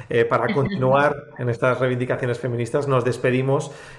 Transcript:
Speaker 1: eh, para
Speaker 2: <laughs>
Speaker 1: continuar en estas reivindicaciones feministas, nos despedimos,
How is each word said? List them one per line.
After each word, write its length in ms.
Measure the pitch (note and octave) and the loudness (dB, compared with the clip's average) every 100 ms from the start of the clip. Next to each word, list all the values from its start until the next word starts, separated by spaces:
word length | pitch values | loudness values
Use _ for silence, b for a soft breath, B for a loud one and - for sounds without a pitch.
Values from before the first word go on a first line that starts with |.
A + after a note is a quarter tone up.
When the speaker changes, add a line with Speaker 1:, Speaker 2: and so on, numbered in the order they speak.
| B | B
Speaker 1:
eh, 160 | A#2+ | 2
para 300 | A#2 A#2+ A#2 | 4 2 2
Speaker 2:
<laughs> 0 | |
Speaker 1:
continuar 640 | D3 A#2+ B2+ C3 C3+ D3 C#3+ - - | 0 0 0 2 4 4 0 -10 -6
en 120 | B2 | -4
estas 320 | A#2 C3 A#2+ | 0 0 2
reivindicaciones 580 | C3 B2 B2+ B2 B2+ A#2 | 0 0 -2 -2 -2 -2
feministas, 480 | B2+ A#2+ A#2 D3 C#3 | -4 -4 -2 -2 0
nos 180 | B2+ | 0
despedimos, 680 | A#2+ - C3 B2+ C3+ C#3+ D3+ B B | 0 0 0 0 0 -2 -2 B B